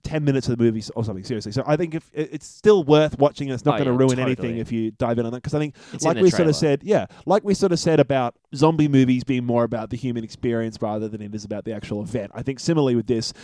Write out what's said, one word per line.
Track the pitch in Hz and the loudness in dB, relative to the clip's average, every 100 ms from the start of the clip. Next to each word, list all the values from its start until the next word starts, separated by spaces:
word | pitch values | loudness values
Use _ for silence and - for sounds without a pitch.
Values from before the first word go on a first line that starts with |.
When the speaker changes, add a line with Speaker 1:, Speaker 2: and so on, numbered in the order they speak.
Speaker 1:
ten | - 156 | -6 -2
minutes | 143 135 127 | 0 0 0
of | 117 | 2
the | |
movie | 117 110 | 2 2
s-, | - | -4
or | 117 | -6
something, | 110 95 | -6 -6
seriously. | 101 110 104 | -6 -6 -4
So | 110 | -4
I | 110 151 | 0 0
think | 170 | 0
if | 156 - | -6 -8
it, | - 156 | -8 -6
it's | 151 - | -8 -16
still | - 214 202 | 0 4 6
worth | 139 151 151 131 | 6 6 4 2
watching, | 143 - 139 | 2 2 -6
and | |
it's | 123 | -2
not | 147 120 | 0 2
Speaker 2:
Oh, | |
Speaker 1:
gonna | 135 | 2
Speaker 2:
yeah, | 123 | 4
Speaker 1:
ruin | 131 | 2
Speaker 2:
totally. | 127 131 | 2 -2
Speaker 1:
anything | 127 120 117 | -2 -4 -6
if | 110 | -6
you | 113 110 | -4 -4
dive | 107 120 117 | -4 -2 -2
in | 117 | -2
on | |
that, | 123 | -6
'cause | 139 | -4
I | 151 | -4
think, | 151 - - | -4 -8 -16
Speaker 2:
It's | - | -4
Speaker 1:
like | 160 170 | -2 4
Speaker 2:
in | |
the | |
Speaker 1:
we | 185 | 4
sort | - | 4
of | 160 143 | 2 2
Speaker 2:
trailer. | 156 135 | 2 0
Speaker 1:
said, | |
yeah, | 180 175 92 - | 0 -2 -2 -6
like | 156 208 | 0 0
we | 202 | 2
sort | 185 196 | 0 0
of | 170 | 0
said | 175 156 | 2 2
about | 135 135 120 - _ | 2 0 -2 -8 _
zombie | 139 156 156 147 | 2 2 4 4
movies | 135 127 127 | 4 4 2
being | 120 127 123 | 0 -2 0
more | 120 | 0
about | 113 113 110 | 0 -4 -8
the | 120 | -8
human | 127 120 | -6 -6
experience | 110 - 123 113 113 - | -8 -6 -4 -2 -4 -6
rather | 110 107 110 | -6 -4 -6
than | 107 | -8
it | 104 | -10
is | 107 | -10
about | 101 104 | -10 -10
the | 113 | -10
actual | 104 - 104 | -10 -8 -8
event. | 107 143 101 | -6 -8 -8
I | 113 | -10
think | 127 131 | -8 -6
similarly | - 160 135 120 | -2 2 2 2
with | 110 | 0
this, | 113 - - | -2 -4 -10